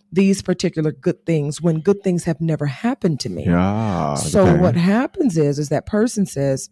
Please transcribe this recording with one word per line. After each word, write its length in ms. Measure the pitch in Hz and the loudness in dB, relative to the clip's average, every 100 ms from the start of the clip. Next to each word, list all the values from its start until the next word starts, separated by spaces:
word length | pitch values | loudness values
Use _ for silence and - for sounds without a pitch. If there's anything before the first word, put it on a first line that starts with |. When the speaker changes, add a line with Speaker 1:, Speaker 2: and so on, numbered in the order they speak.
| - | -6
Speaker 1:
these 300 | 170 196 190 | 0 2 2
particular 500 | - 180 180 160 156 | -2 -2 -2 -2 -4
good 320 | 139 180 - - | -2 -4 -4 -2
things 360 | 160 143 143 | -2 -2 -2
when 180 | 170 156 | -2 0
good 200 | 156 202 | 0 0
things 200 | 190 175 | 0 -2
have 180 | 170 160 | -2 -2
never 240 | 165 151 147 | -2 -2 -2
happened 540 | 131 233 277 185 143 | -4 -4 -2 -2 -2
to 80 | - | -6
me. 160 | 85 80 | -4 0
Speaker 2:
Yeah, 720 | 87 95 104 110 87 76 71 | 2 2 0 -2 -2 -2 -2
Speaker 1:
So 260 | 78 208 | 0 4
Speaker 2:
okay. 180 | 185 156 | 4 4
Speaker 1:
what 160 | 175 143 | 2 2
happens 600 | 175 214 294 392 277 165 | 2 2 -2 -2 -2 2
is, 220 | 147 143 | 0 0
is 100 | 147 | -2
that 160 | 147 - | -4 -2
person 400 | 208 233 - 190 | 0 0 0 -4
says, 420 | 139 139 135 - | -2 -2 -2 -6